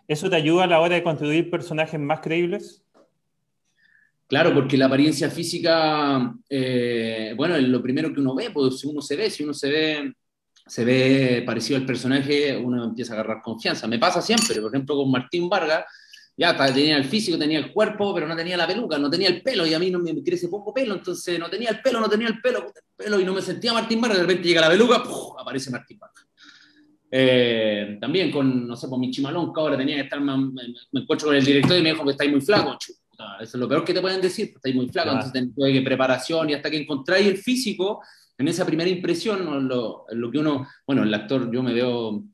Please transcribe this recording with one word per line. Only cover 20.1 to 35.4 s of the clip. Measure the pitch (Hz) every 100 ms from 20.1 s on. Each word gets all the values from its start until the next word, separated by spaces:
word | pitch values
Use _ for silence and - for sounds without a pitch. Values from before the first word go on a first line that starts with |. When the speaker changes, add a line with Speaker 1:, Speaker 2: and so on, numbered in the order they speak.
| 147
Speaker 2:
crece | 175 175 175
poco | 208 214
pelo, | 262 240
entonces | 175 180 175 180 170
no | 170
tenía | 196 233
el | 214
pelo, | 262 233
no | 214
tenía | 214 226
el | 220
pelo, | 254 247 -
el | - _ -
pelo, | 208 202
y |
no | 185
me | 190
sentía | 180 - 233
Martín | 226 226 226
Vargas, | 226 190
de | 175
repente | 180 175
llega | 170
la | 160
peluca, | 190 240 240
¡puf!, | - - - -
aparece | 120 135 131
Martín | 120 - 107
Vargas. | - _ _ _ - - _ _ _ _ _
Eh, | 131 131 127 120 113 107 104 104 104
también | 135 180 156
con, | 147 135 123 120
no |
sé, | 117 135
con | 127
Michi | 127 135
Malón, | 139 175 151
que | 160
ahora | 156 135
tenía | 139 147
que |
estar | 135 143
más, | 139 135
me, | 135 127 120 120 -
me | 131
encuentro | - 156 151
con | 139
el |
director | 135 139 135 180
y |
me | 160
dijo | 156
que | 143
estáis | 139 143
muy | 139
flaco. | 139 202 151 123
Chuta, | - - _ - 104 98
eso | 113 123
es |
lo | 120
peor | 151
que | 160
te | 180
pueden | 185 190
decir, | 185 220 196
pues, | -
estáis | 131
muy | 127 127
flaco, | 139 151
Speaker 1:
Ya. |
Speaker 2:
entonces | 127 127
ten-, | 131